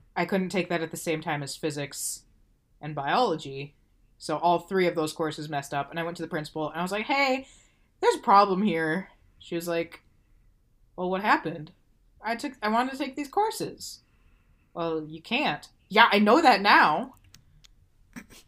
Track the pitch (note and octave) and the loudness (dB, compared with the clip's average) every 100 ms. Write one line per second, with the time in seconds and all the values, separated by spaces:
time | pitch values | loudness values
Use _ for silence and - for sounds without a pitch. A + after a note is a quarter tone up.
0 | _ - F3 F#3+ F3+ F#3+ E3+ E3+ D#3+ D#3 | _ -6 -2 -2 -2 -4 -4 -4 -4 -6
1 | F3 D#3 E3 D3 C3+ - D#3+ C#3+ C#3+ - | -6 -4 -4 -6 -6 -8 -6 -6 -10 -10
2 | - - _ _ _ _ _ _ D3+ D3 | -10 -10 _ _ _ _ _ _ -10 -6
3 | C#3 F#3+ A#3+ D#3 C#3 C3+ C#3+ _ _ _ | 0 2 2 -2 -6 -12 -14 _ _ _
4 | _ _ - D3+ E3+ E3+ - F#3+ F3 E3+ | _ _ -6 -2 2 0 0 0 2 0
5 | D#3 - D#3 D3+ D3+ C#3+ - C#3+ C#3+ E3 | -4 -4 -6 -6 -8 -8 -6 -6 -6 -6
6 | E3 F3 D#3+ E3 D3+ D#3 D3+ D#3+ F3+ G3+ | -8 -8 -6 -6 -6 -6 -6 -4 -4 -4
7 | A3+ C#4 C4+ C4 - - _ _ _ _ | -2 0 2 0 -6 -20 _ _ _ _
8 | A4+ F#4 - G3+ G3+ F#3 G#3+ E3 D#3+ E3+ | 0 2 6 6 6 2 0 0 0 -2
9 | F#3 _ _ _ - E3+ F3 E3+ E3 - | -6 _ _ _ -10 -8 -4 -4 -4 -10
10 | _ _ _ _ _ _ _ _ _ - | _ _ _ _ _ _ _ _ _ -8
11 | F3+ F#3+ G#3+ D#4 - - D3+ _ _ _ | -4 -2 2 2 0 -8 -14 _ _ _
12 | _ _ G#3+ A#3 D4 - G#3+ A3+ B3+ C4 | _ _ -6 -6 -6 -4 0 0 0 -4
13 | C4+ C#4+ C#4+ G4 A4 G#4+ D3+ - - - | -6 -6 -4 0 0 -2 -8 -8 -16 -18
14 | _ _ _ _ _ _ _ F#3 E3+ D#3+ | _ _ _ _ _ _ _ -6 -4 -4
15 | D#3 D#3+ - B3 B3+ D3 - _ _ G#3 | -6 -14 -4 -2 -2 -4 -10 _ _ 6
16 | A#3 G#3 G#3 D4 D4+ G3 G#3 D4+ F#3+ D#3+ | 6 6 6 6 6 6 6 6 6 2
17 | C4 - _ - _ _ - _ _ _ | -4 -12 _ -20 _ _ -20 _ _ _
18 | _ - - - | _ -20 -20 -20